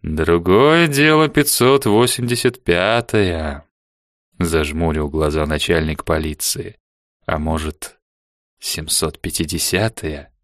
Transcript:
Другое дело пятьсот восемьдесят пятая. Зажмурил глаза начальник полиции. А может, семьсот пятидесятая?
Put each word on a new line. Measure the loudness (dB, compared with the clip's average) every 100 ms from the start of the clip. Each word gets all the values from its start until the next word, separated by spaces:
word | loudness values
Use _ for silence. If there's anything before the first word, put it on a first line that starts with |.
Другое | -6 -2 2 2 4 6 6 4 2
дело | 2 4 4 2
пятьсот | 2 0 2 4 4 4
восемьдесят | 2 2 0 -4 0 -2 -2
пятая. | -2 0 2 0 0 0 0 -2 -6 -10 -16 _ _ _ _ _ _ _
Зажмурил | -2 0 0 -2 -2 -2 -4
глаза | -2 -2 0 -2
начальник | -2 0 0 0 -6
полиции. | -4 -2 -2 -6 -6 -6 -10 -16 _ _ _ _ -6
А | -4
может, | -2 -4 -4 -10 -16 _ _ _ _ _ _ _
семьсот | -10 -10 -4 -2 -2 -6
пятидесятая? | -8 -4 -4 -4 -2 0 -2 -4 -10 -10 -16 _